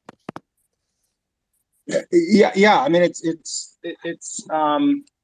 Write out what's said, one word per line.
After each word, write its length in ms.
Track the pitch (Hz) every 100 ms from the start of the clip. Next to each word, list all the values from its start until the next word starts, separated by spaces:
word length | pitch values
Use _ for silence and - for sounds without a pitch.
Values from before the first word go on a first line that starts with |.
| - - - - - _ _ _ _ _ _ _ _ _ _ _ _ _ - - -
Yeah, 400 | 175 165 202 - 196
yeah. 260 | 208 175
I 80 | 135
mean, 140 | 170
it's, 200 | 175 - 165
it's, 520 | 165 - - - _
it, 140 | 170 -
it's, 440 | 170 165 - - -
um, 540 | 156 151 147 143 143 - _